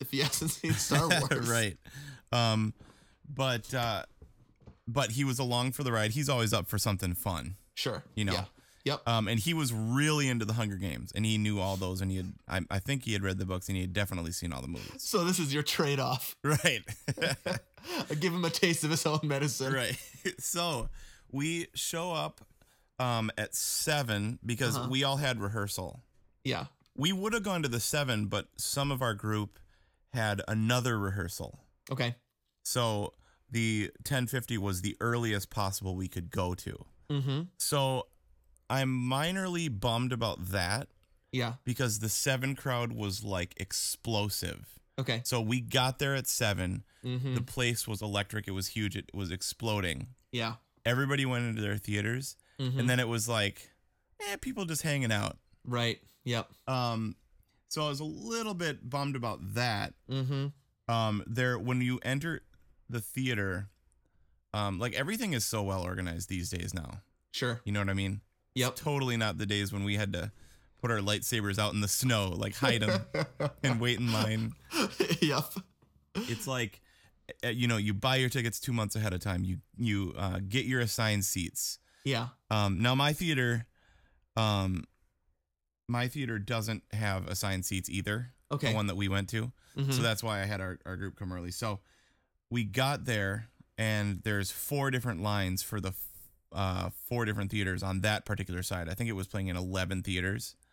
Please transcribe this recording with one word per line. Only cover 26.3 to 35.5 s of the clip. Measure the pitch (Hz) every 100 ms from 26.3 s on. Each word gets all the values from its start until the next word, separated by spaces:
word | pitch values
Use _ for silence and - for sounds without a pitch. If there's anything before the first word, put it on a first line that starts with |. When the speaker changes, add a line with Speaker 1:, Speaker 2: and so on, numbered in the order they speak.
| _
Speaker 1:
Yeah. | 131 101 - - _ -
Speaker 2:
We | 160
would | 190 208
have | 233
gone | 202 180
to | 139
the | 120
seven, | - 151 135 110 101
but | 101 - -
some | - - 143
of | 131
our | 123
group | 101 107 107 104 - - _ _ _ _
had | 123 107 101 -
another | 110 110 123 123 113
rehearsal. | 98 95 87 - - - - _ -
Speaker 1:
Okay. | 135 120 120 _ _ _ _
Speaker 2:
So | - 131 117 107 98 - _ _ _
the | 117 113 110 101 -
ten | - 139 120
fifty | 131 - 113
was | 98 90
the | 101 -
earliest | 117 117 117 104
possible | -